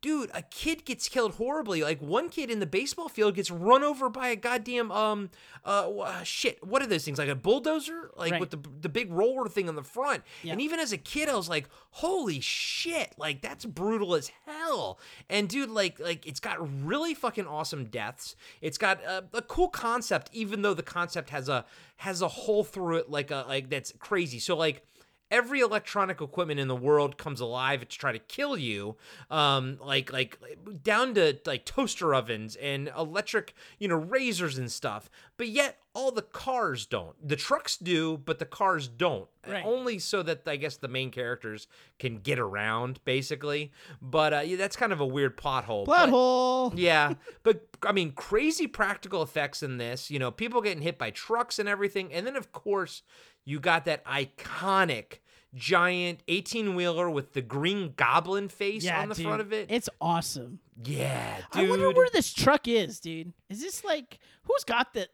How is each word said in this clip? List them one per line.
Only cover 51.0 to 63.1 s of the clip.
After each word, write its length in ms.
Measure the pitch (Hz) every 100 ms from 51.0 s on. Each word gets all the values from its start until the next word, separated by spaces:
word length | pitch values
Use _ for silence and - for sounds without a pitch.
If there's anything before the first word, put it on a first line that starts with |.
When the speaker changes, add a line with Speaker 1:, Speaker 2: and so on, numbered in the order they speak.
| 117
Speaker 1:
trucks 480 | - - 233 240 -
and 100 | 208
everything, 460 | 202 202 196 185
and 120 | 156 226
then 80 | 269
of 140 | 196
course 500 | - - 196 175 - _ - - _
you 140 | - 147
got 260 | 175 165 170
that 180 | 151
iconic 1160 | - 135 135 - - - 185 190 180 120 - - _ _ _
giant 680 | 127 120 175 175 180 175 170 -
eighteen-wheeler 800 | 175 190 233 208 180 175 165 175
with 240 | 147 135
the 80 | 139
Green 540 | 120 139 165 202 175 135
Goblin 520 | 120 147 170 196 202
face 340 | - 202 214
Speaker 2:
Yeah, 160 | 180 165
Speaker 1:
on 80 | 151
the 60 |
Speaker 2:
dude. 100 | 208 165
Speaker 1:
front 140 | 214
of 120 | 208
it. 140 | 214 202
Speaker 2:
It's 180 | 233 - -
awesome. 600 | 160 170 160 143 123 185 _ -
Speaker 1:
Yeah, 540 | 117 139 135 131 113 - -
Speaker 2:
I 140 | - 403
wonder 200 | 494 539
Speaker 1:
dude. 100 | 508
Speaker 2:
where 140 | 508
this 200 | 453 -
truck 340 | - - 294 -
is, 320 | 233 180 214
dude. 320 | 165